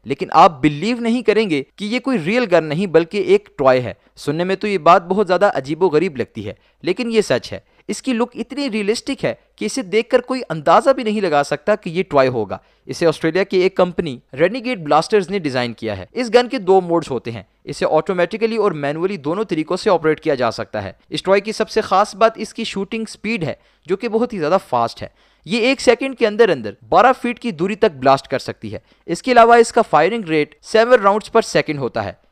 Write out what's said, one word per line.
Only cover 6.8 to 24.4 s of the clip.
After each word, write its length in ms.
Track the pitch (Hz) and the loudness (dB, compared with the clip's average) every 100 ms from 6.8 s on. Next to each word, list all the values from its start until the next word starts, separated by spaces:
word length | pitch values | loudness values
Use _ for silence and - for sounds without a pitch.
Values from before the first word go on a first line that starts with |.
लेकिन 260 | 147 185 240 | -6 -4 -2
ये 120 | 226 | 0
सच 300 | - 123 - | 0 -2 -4
है। 120 | 95 - _ - | -12 -16 _ -10
इसकी 240 | 208 - | -8 -4
लुक 180 | 233 240 | -2 -2
इतनी 340 | - - 269 285 | -6 -10 -8 -6
रियलिस्टिक 560 | 214 196 233 - 277 | -4 -2 -4 -6 -6
है 160 | 139 - _ - | -6 -6 _ -10
कि 80 | 208 | -8
इसे 160 | - | -6
देखकर 380 | 190 208 233 254 | -2 -2 2 0
कोई 200 | 247 254 | 0 -6
अंदाजा 520 | - 160 151 185 311 | -6 -4 4 4 4
भी 120 | 269 | -2
नहीं 180 | 220 214 | -4 -2
लगा 200 | 190 147 | 0 0
सकता 320 | 143 143 - | 0 -4 -2
कि 160 | 208 185 | -4 -4
ये 120 | 165 | -6
टॉय 240 | 190 139 131 | -2 2 2
होगा। 360 | 123 101 95 _ _ - | 0 -6 -8 _ _ -16
इसे 180 | 135 170 | -2 0
ऑस्ट्रेलिया 380 | 151 160 165 | 0 -2 -2
की 160 | 196 190 | 0 0
एक 160 | 185 - | 0 0
कंपनी 460 | 180 170 170 123 _ | -2 -2 -8 -8 _
रेनिगेड 500 | 131 175 254 233 233 | -2 -2 0 -6 -6
ब्लास्टर्स 460 | 147 151 165 214 165 | 0 0 2 0 0
ने 80 | 202 | -4
डिजाइन 340 | 147 127 123 | -4 -4 -4
किया 220 | 113 110 | -6 -8
है। 140 | 101 90 | -8 -8
इस 160 | 226 240 | -8 2
गन 180 | 233 247 | 2 2
के 100 | 269 | -2
दो 220 | 180 190 | 2 2
मोड्स 300 | 175 170 156 | 2 -2 -2
होते 200 | 123 - | -6 -8
हैं, 180 | 117 - _ - | -12 -16 _ -16
इसे 180 | 143 | -6
ऑटोमेटिकली 720 | 180 156 - 180 175 220 220 220 | 0 0 0 -2 -2 -2 -2 0
और 160 | 208 | -2
मैनुअली 460 | 156 143 156 185 196 | -2 -4 -4 -4 -4
दोनों 260 | 139 180 | -6 -6
तरीकों 320 | 226 160 156 180 | -4 -4 -4 -4
से 140 | 220 | 0
ऑपरेट 300 | 175 156 156 | 0 0 -2
किया 140 | 156 | -2
जा 160 | 135 120 | -2 -2
सकता 300 | 110 110 107 | -4 -8 -8
है। 180 | 98 - _ | -10 -12 _
इस 140 | 151 | -6
टॉय 160 | 185 196 | 0 0
की 120 | 214 | 0
सबसे 300 | 208 214 226 | -4 -4 -4
खास 340 | 208 190 208 190 | 0 0 0 2
बात 220 | 226 220 | 0 0
इसकी 260 | 208 - | -8 -8
शूटिंग 420 | 220 196 190 226 220 | -8 -8 -6 -8 -10
स्पीड 380 | - 202 226 | -10 -6 -6
है, 160 | 147 - _ _ 143 | -6 -8 _ _ -6
जो 100 | 196 | -6
कि 120 | 240 | -2
बहुत 240 | 220 240 | -2 -2
ही 60 | |
ज्यादा 180 | 202 | -4